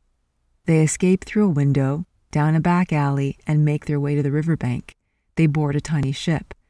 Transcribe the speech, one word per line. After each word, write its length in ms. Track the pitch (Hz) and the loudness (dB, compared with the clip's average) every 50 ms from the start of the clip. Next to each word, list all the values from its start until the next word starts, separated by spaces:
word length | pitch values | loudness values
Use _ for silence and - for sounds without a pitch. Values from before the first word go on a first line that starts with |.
| _ _ _ _ _ _ _ _ _ _ _ _ _ | _ _ _ _ _ _ _ _ _ _ _ _ _
They 160 | - 165 160 | 0 2 4
escape 440 | 156 151 - - - 180 190 190 - | 2 2 0 0 2 2 2 2 0
through 200 | - - 214 214 | -4 -2 0 0
a 40 | 202 | 2
window, 560 | 156 143 143 139 139 147 135 131 139 156 180 - _ _ _ _ | 2 2 2 2 2 2 0 0 -2 -4 -6 -10 _ _ _ _
down 240 | - 151 147 156 160 | -2 0 0 2 2
a 60 | 160 | 2
back 320 | 156 175 175 175 185 - 165 | 2 2 2 2 0 0 0
alley, 440 | 151 143 139 139 139 139 139 - - _ | 0 0 0 0 0 -2 -4 -4 -6 _
and 200 | - 151 151 151 | 0 2 2 2
make 200 | 151 147 147 - | 2 0 -2 -2
their 140 | - 147 143 | -4 -4 -2
way 160 | 143 143 147 | -2 -2 -2
to 80 | 143 143 | -2 0
the 80 | 143 | 0
riverbank. 640 | 139 151 151 165 160 - - 127 120 123 - - - _ _ _ _ _ _ _ _ | -2 -2 0 -2 -2 -2 -2 -4 -4 -6 -8 -12 -20 _ _ _ _ _ _ _ _
They 120 | - 165 156 | 2 2 2
board 280 | 143 156 151 143 143 | 2 0 -2 -2 -2
a 60 | 147 | -4
tiny 320 | - - 160 147 139 135 139 | -4 -2 -2 -2 -2 -2 -4
ship, 400 | - - - 160 139 - - - - _ | -4 -4 -4 -4 -4 -4 -8 -16 -20 _